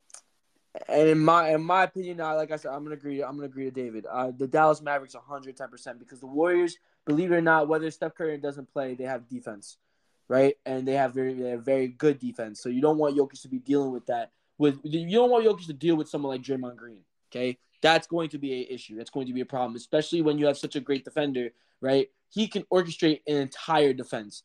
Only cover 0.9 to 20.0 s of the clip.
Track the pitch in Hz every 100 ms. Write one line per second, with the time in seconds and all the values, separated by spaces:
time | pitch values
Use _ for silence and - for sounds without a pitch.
0.9 | 147 156 156 156 170 160 156 165 185 185
1.9 | 190 180 170 156 156 151 156 151 139 151
2.9 | 147 143 139 131 147 139 135 135 131 123
3.9 | 110 101 120 127 127 135 156 156 147 147
4.9 | 143 131 123 123 143 135 127 127 120 131
5.9 | 120 - 127 131 143 170 175 170 - _
6.9 | _ - 151 180 175 165 160 151 156 160
7.9 | - 165 - 160 147 143 143 131 147 131
8.9 | 127 127 127 117 123 117 104 - - _
9.9 | _ _ _ - 127 135 - 135 131 131
10.9 | 139 131 131 131 127 123 120 117 135 127
11.9 | 123 151 139 123 117 110 107 127 123 151
12.9 | 156 147 143 135 135 131 131 120 143 135
13.9 | 123 - 120 110 _ _ - 147 139 151
14.9 | 165 170 220 247 240 220 185 170 135 160
15.9 | 156 151 151 139 131 127 135 123 117 117
16.9 | 104 _ _ _ 123 127 123 _ _ 156
17.9 | 165 - 170 160 147 139 127 127 123 -
18.9 | 107 113 143 127 127 120 135 120 117 -
19.9 | 156